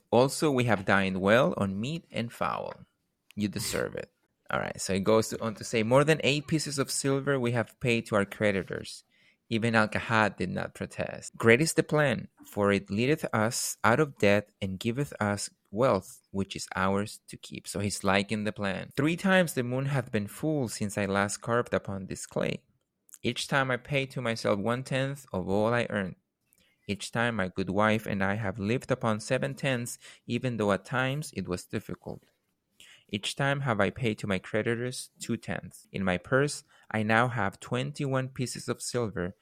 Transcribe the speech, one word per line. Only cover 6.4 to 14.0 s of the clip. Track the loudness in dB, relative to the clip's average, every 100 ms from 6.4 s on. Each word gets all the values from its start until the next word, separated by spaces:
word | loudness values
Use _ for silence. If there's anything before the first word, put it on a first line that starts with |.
| 0
pieces | -2 -2 -2
of | -2
silver | 0 0 0 2 0
we | 2
have | 0 -2 -2
paid | 0 0 2
to | 0
our |
creditors. | 0 2 2 2 -2 -8 -8 -14 _ _ _ _ -4
Even | 0 2
Al-Kahad | 2 2 0 0 2 2 2
did | -4
not | -2 -6
protest. | -6 -10 -6 -6 -6 -14 2
Great | 6 8
is | 6
the | 2
plan, | 2 2 2 0 -4 _ -10
for | 0 4
it | 4 2
leadeth | 0 2 0 0
us | 0 0 0 -4 0
out | 2 4